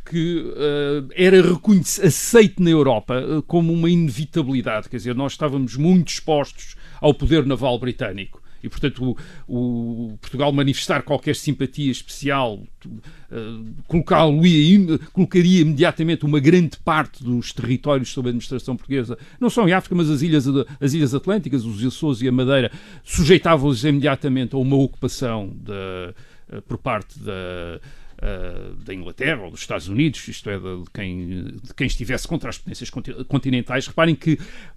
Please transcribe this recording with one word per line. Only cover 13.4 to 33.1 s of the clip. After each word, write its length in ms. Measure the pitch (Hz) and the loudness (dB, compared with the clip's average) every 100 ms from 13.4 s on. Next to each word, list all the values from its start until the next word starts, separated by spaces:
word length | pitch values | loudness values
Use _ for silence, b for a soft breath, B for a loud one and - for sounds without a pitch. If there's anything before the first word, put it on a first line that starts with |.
| 110 113 110 143 - | -10 -12 -12 -12 -2
colocá-lo 580 | 170 - 165 160 147 180 | -2 4 4 6 6 6
ia 300 | 156 156 202 | 6 8 8
im-, 220 | 175 156 - | 6 0 -2
colocaria 480 | - 175 185 175 185 | 0 2 4 6 6
imediatamente 640 | 156 143 165 - 160 170 147 | 6 4 2 2 0 0 2
uma 140 | 151 | 4
grande 380 | 139 180 165 - | 6 6 4 -2
parte 400 | - 156 139 - | -2 0 -2 -6
dos 300 | 120 120 110 | -4 -4 -4
territórios 560 | - 113 131 147 139 120 | -6 -2 -2 0 0 0
sob 180 | - 123 | -4 -4
a 20 | |
administração 440 | 120 - 127 - 123 | -4 -6 -8 -6 -8
portuguesa, 420 | - 135 117 117 B B | -4 -4 -4 -8 B B
não 100 | 240 | 0
só 160 | 254 180 | 4 4
em 40 | |
África, 220 | 185 - 180 | 2 2 0
mas 140 | 151 | 2
as 120 | 143 | 2
ilhas, 240 | 143 151 131 139 117 143 | 2 2 4 0 -2 -2
as 120 | 143 | 0
ilhas 200 | 160 139 | 2 0
Atlânticas, 500 | 135 185 208 139 131 113 | 0 0 -2 0 -4 -4
os 200 | 104 127 | -4 -4
Açores 360 | - 156 110 | -2 -2 0
e 60 | 127 | 0
a 40 | |
Madeira, 400 | 127 127 139 117 B B B | 2 2 2 0 B B B
sujeitavam-os 840 | - - 156 180 170 160 143 117 151 | -4 2 6 6 6 4 4 2 2
imediatamente 680 | 143 143 135 143 131 120 135 | 2 2 0 0 0 -2 -2
a 20 | |
uma 180 | 131 139 | 2 4
ocupação 800 | 135 - - - 123 113 101 107 | 2 0 -6 -4 -4 -4 -6 -10
da, 520 | 104 101 95 92 90 - b b b | -10 -10 -8 -8 -10 -14 b b b
eh, 100 | 104 - | -16 -10
por 100 | 117 | -8
parte 420 | 135 107 - - | -4 -4 -6 -14
da, 600 | 104 95 90 90 85 85 143 b b - | -12 -10 -8 -10 -10 -12 -16 b b -6
eh, 520 | 104 95 90 92 95 92 - | -4 -4 -6 -8 -10 -12 -10
da 80 | |
Inglaterra 500 | 95 87 - 139 135 | -10 -10 -4 -4 -4
ou 80 | 90 | -8
dos 80 | 107 | -12
Estados 260 | - 104 82 | -8 -8 -4
Unidos, 400 | 104 156 - - | 0 0 -2 -12
isto 220 | - 107 | -12 -8
é, 80 | 98 | -8
de, 260 | 92 90 | -8 -10
de 60 | 85 | -12
quem, 500 | - 95 90 87 92 90 - | -10 -8 -8 -8 -8 -10 -12
de 100 | - - | -12 -6
quem 120 | 135 | -4
estivesse 400 | - 113 123 - | -4 -4 -6 -4
contra 220 | 165 127 | -6 -6
as 80 | - | -12
potências 320 | - - 120 | -12 -12 -12
conti-, 240 | 135 135 | -10 -10